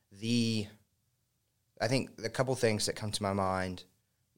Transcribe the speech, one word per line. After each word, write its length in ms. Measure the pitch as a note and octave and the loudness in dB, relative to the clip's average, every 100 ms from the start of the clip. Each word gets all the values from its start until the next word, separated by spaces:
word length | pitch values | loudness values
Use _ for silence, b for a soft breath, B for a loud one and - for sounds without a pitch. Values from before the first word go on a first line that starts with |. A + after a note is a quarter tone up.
| _ | _
the, 560 | G2 A2+ A#2+ A2+ A2 G#2 - _ _ _ _ _ _ _ _ _ - | -8 0 2 2 0 -4 -10 _ _ _ _ _ _ _ _ _ -4
I 80 | A2+ | 0
think 280 | C3 - - | 0 -2 -6
the 140 | G2 | -6
couple 240 | - C3 | -2 0
things 320 | B2+ A#2 G#2+ - | 2 2 2 0
that 80 | |
come 160 | - A2 | -2 -4
to 120 | - | -2
my 80 | G2+ | 0
mind, 520 | G2 F#2+ F#2 F#2 F2+ - _ _ _ _ | 0 0 0 -2 -6 -12 _ _ _ _